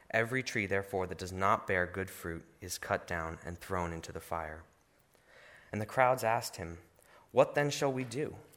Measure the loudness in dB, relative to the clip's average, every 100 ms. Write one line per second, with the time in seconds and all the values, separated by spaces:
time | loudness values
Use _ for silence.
0 | -2 0 2 -2 -2 -2 0 0 0 -2
1 | -2 -4 -6 0 4 4 2 0 2 -2
2 | -6 -6 -6 -8 -10 _ -10 -8 -2 -2
3 | 0 -4 -4 -6 -10 -10 -4 -2 -2 -4
4 | -8 -12 -6 -6 -6 -10 -16 _ _ _
5 | _ _ _ -20 -20 -20 -6 -4 0 4
6 | 6 6 4 2 0 -8 -8 -10 -16 _
7 | -20 -20 2 6 6 6 2 4 2 2
8 | -4 -4 -4 -8 -16